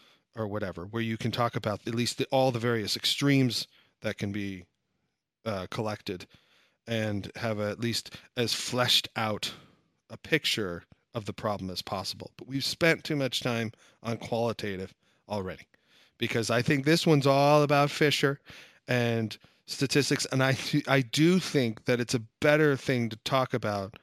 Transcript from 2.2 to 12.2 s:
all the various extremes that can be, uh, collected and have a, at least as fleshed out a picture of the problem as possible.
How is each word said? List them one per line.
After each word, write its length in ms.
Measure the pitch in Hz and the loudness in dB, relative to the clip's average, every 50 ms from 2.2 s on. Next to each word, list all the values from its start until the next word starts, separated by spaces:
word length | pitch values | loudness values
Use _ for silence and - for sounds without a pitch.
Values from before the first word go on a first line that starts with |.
| 135 - | -2 0
all 200 | - 131 131 131 | 2 4 4 4
the 60 | 120 117 | 2 2
various 380 | 113 123 117 113 101 95 - | 0 0 0 0 0 -2 -4
extremes 720 | - - - - - 143 143 139 135 131 120 104 - - - _ _ _ _ _ _ | -2 -2 -2 -2 2 2 4 6 6 4 4 2 -2 -6 -8 _ _ _ _ _ _
that 160 | - 110 101 - | -6 -6 -4 -4
can 140 | 107 101 | -4 -4
be, 320 | 98 104 101 98 95 90 90 _ _ _ _ _ _ _ _ _ _ _ _ _ _ _ - | -4 -4 -6 -8 -8 -10 -14 _ _ _ _ _ _ _ _ _ _ _ _ _ _ _ -6
uh, 220 | 113 104 95 90 - | -6 -4 -4 -6 -6
collected 560 | - - 110 110 104 - - - 95 87 - - _ _ _ _ _ _ _ _ _ _ _ - | -6 -4 -4 -4 -6 -6 -8 -8 -8 -8 -10 -16 _ _ _ _ _ _ _ _ _ _ _ -4
and 440 | 117 110 110 107 104 101 - - - | -4 -2 -2 -2 -4 -4 -6 -8 -8
have 240 | - 117 113 107 104 | -6 -6 -4 -4 -2
a, 100 | 104 104 | -4 -4
at 100 | 95 92 | -4 -4
least 380 | 117 117 107 - - - - - - _ - | -4 -4 -4 -4 -6 -8 -14 -20 -20 _ -4
as 180 | 123 120 107 - | -4 -2 -2 -2
fleshed 540 | - - - - 123 123 113 - - - - - | -4 -4 -4 -2 0 2 2 2 2 0 -2 -4
out 380 | 120 113 110 104 - - - - - - - _ _ _ _ _ _ _ - | -4 -2 -2 -2 -4 -6 -8 -10 -12 -18 -20 _ _ _ _ _ _ _ -20
a 80 | 113 - | -18 -16
picture 640 | - - 160 151 - - - 120 104 90 85 82 - _ _ _ _ _ - | -6 -2 -2 0 0 0 -2 -2 -2 -4 -6 -8 -12 _ _ _ _ _ -12
of 120 | 120 101 | -10 -8
the 80 | 107 98 | -10 -8
problem 360 | - - 110 104 95 95 92 | -6 -4 -4 -4 -4 -6 -8
as 140 | 90 - - | -8 -8 -8
possible. 480 | - 107 95 92 - - 95 | -6 -6 -6 -6 -8 -10 -12